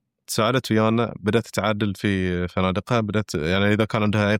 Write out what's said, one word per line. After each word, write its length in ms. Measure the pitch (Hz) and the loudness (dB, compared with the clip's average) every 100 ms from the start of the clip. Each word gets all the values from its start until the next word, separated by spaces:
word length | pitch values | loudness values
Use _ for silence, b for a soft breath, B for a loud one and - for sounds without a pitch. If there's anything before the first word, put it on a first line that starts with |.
| _ _ - | _ _ -8
تساعدت 440 | - 110 127 - | 0 2 0 2
ويانا، 420 | 110 110 113 113 - | 2 2 2 -2 -4
بدأت 280 | 95 113 - | 0 0 0
تعدل 460 | - 101 104 107 95 | -2 -2 0 -2 -2
في 520 | 104 98 92 90 90 | -2 0 0 -2 -2
فنادقها، 520 | - 92 92 - 120 | 0 0 -2 -2 -2
بدأت 360 | 107 107 104 82 | 0 -2 -4 -4
يعني 380 | 76 95 101 | 0 2 2
إذا 120 | 107 110 | 2 2
كان 180 | 117 | 0
عندها 280 | 107 107 104 | 0 2 2
أي 60 | 107 | 0